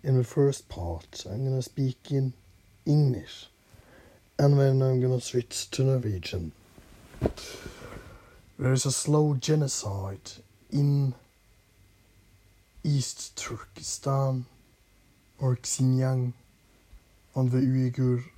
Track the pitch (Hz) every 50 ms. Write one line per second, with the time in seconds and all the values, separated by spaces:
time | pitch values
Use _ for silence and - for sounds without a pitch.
0 | - 143 131 127 123 - - 147 139 139 135 - - _ - 87 87 82 82 80
1 | - - - - - - 95 117 135 135 131 131 123 - _ - 135 131 131 _
2 | _ - 147 139 135 131 123 _ _ - - _ _ _ _ _ _ - 147 151
3 | 147 135 123 101 - - - - - - _ _ _ _ - - - - - -
4 | - - - _ _ _ _ - 143 143 143 139 139 135 131 131 131 131 131 127
5 | 123 127 127 123 - - - 123 117 - - - - - - - 131 131 135 127
6 | 120 110 101 90 87 - - 92 82 80 - - - - - - - - - -
7 | - - - - - - - - - - - - - - - - - - - -
8 | - - - - - - - - - - - - 139 127 131 131 - 139 123 -
9 | - - 147 151 151 151 147 127 - - 156 156 147 135 - - - 107 98 98
10 | 98 98 95 - _ - - - - _ _ _ _ _ - 143 143 143 143 143
11 | 139 135 123 - _ _ _ _ _ _ _ _ _ _ _ _ - _ _ _
12 | _ _ _ _ _ _ _ _ _ _ _ _ _ _ _ - - 151 147 139
13 | 123 - - - - - _ - - - - - - - _ - - - - -
14 | - 143 135 135 135 135 131 127 123 - _ _ _ _ _ _ _ _ _ _
15 | _ _ _ _ _ _ _ - 135 131 123 120 - - - - 131 131 127 127
16 | 131 131 131 127 123 123 120 - _ _ _ _ _ _ _ _ _ _ - -
17 | _ _ _ _ _ _ _ 135 131 123 123 127 135 127 131 131 131 127 123 -
18 | 131 127 123 123 127 - _